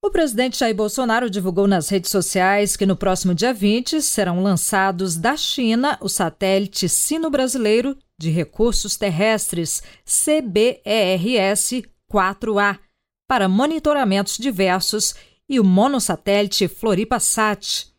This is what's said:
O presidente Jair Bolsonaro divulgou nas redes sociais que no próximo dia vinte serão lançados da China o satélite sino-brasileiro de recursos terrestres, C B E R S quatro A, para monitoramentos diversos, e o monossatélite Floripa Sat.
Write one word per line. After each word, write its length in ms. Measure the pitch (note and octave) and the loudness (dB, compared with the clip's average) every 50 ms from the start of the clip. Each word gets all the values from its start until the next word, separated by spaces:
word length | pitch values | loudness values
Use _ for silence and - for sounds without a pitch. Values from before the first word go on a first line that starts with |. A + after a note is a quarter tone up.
| - | -4
O 60 | G4+ | 0
presidente 480 | G4+ F#4+ D#4+ D4 A3+ G3+ B3+ C4 B3+ - | 0 2 0 0 0 0 -2 -2 0 -2
Jair 160 | C4+ A3+ A3 | -2 0 0
Bolsonaro 560 | F#3+ G#3+ G#3 G#3 - C4 A#3 A3 A#3 B3 A#3 | 0 -2 -4 -2 -2 0 0 0 0 0 -2
divulgou 380 | F#3+ G3+ F3+ F#3 F3 F3 G3+ G3 | -4 -2 -4 -2 0 2 2 4
nas 200 | G3 F3+ D#3 - | 2 2 0 0
redes 220 | G3+ G3 F3 - | -2 -2 -2 0
sociais 640 | - G3+ F3 - - F#3+ F#3 F#3 G3 G3+ G#3 G3 - | -2 -2 -2 0 0 0 2 2 2 2 2 0 0
que 120 | - G3+ F#3+ | 0 0 0
no 80 | F#3+ | 0
próximo 400 | - - G3+ F#3 F#3 - F#3 F3+ | 2 2 0 0 0 0 0 0
dia 180 | E3+ - B3 C4 | 2 0 0 0
vinte 480 | G#3 F#3 G3+ G#3 A#3 B3+ - - D#4 | 2 2 2 2 2 -2 -2 -2 -2
serão 400 | C#4+ - - - G3+ F3+ F3 F3 | -2 -2 0 0 0 0 0 0
lançados 760 | F#3 G3+ F#3+ D#3+ - - - G3 F#3+ F#3+ F#3+ F3 F#3+ F#3+ E3 | 0 2 0 0 0 0 0 2 2 0 0 -2 -4 -4 -4
da 220 | E3 E3 A3+ C#4 D#4 | -2 -2 -2 -2 0
China 580 | - - - - B3 A3 A3+ A#3 B3+ D4 B3+ - | -2 -4 -2 -2 0 0 2 2 0 0 -2 -2
o 80 | - G3 | -4 -6
satélite 800 | - - F#3+ E3 D#3 _ G3+ F#3+ F#3+ G3 G3+ G3 - - - F3 | -2 -2 -2 -2 -2 _ 0 2 2 2 0 -2 -4 -4 -2 0
sino-brasileiro 1040 | - - - - D4 D#4+ E4 D#4+ C#4 C#4 C4 C4 B3+ C4+ A3+ G#3 G#3+ A3+ B3 C#4 C4+ - _ _ _ _ | 0 0 0 0 -2 -2 -2 0 0 0 0 0 -2 0 0 2 2 2 2 0 -4 -6 _ _ _ _
de 120 | D#3 E3 | -4 -2
recursos 640 | D#3 E3+ D#3+ - _ - G#3+ A#3+ G#3 - - G#3 - - | 0 0 -2 -4 _ 0 0 2 2 0 -2 -2 -6 -2
terrestres, 880 | - G3+ E3+ D#3 G3+ A3 A3 G#3+ - - - E3+ E3 D#3 - - - - - - _ | -2 -2 0 2 2 2 2 0 -2 -4 -4 -4 -4 -4 -4 -8 -8 -12 -20 -20 _
C 380 | - - - - - D4+ D#4 | -4 -2 -2 2 2 2 2
B 400 | D4 A#3 F3 G#3 A3 B3 - - _ | 0 0 0 2 2 2 2 -2 _
E 300 | - G#3 A3+ G#3 F#3 F#3+ | -2 0 2 2 2 2
R 240 | F#3 E3+ A3 B3+ A3+ | 0 0 0 0 2
S 480 | F#3+ G3 G3+ G3+ - - B3 B3+ G#3 - _ _ _ _ | 2 2 0 0 -2 -2 -4 -6 -8 -10 _ _ _ _
quatro 480 | - G#3 F#3 F#3 G3 - - A3 G#3+ G3 | -2 0 0 0 -2 -4 -4 -2 0 0
A, 220 | G3+ G3+ G3 - _ _ _ _ _ _ _ _ _ _ | 0 0 -2 -4 _ _ _ _ _ _ _ _ _ _
para 200 | - - G3 F#3+ | 0 0 2 2
monitoramentos 920 | F#3+ G#3 C4 D4+ D#4+ D#4+ D4+ D4+ D4 C#4+ C4+ G#3 F#3+ G3 G3+ - - - | 2 2 2 2 0 0 0 0 2 2 2 2 2 0 0 -2 -6 -4
diversos, 760 | A3+ C#4 A#3 F3+ G3 F#3 F3+ F#3+ F3 - - G#3+ G3+ - - - - _ _ _ _ _ | -4 -4 0 0 2 2 2 0 0 -2 -2 -2 -2 -4 -4 -8 -18 _ _ _ _ _
e 120 | C#4 C4 | 0 2
o 40 | G#3+ | 4
monossatélite 1040 | F#3+ F3+ F#3 G#3+ C4 C#4+ C4 - - F#3 - _ - G3 G3+ G#3 G3+ - - G3+ E3 | 4 6 6 4 4 2 0 -2 -2 -4 -4 _ 0 0 2 0 0 0 -2 -2 -2
Floripa 520 | - - - A3+ G3+ F3 G#3+ G#3+ C4 A3+ | -2 -4 -2 0 0 0 0 -2 -2 -2
Sat. 680 | - - - - A3 G#3+ G#3 G3 - - - - - - _ | 0 -2 0 0 0 0 -2 -4 -6 -6 -6 -6 -8 -10 _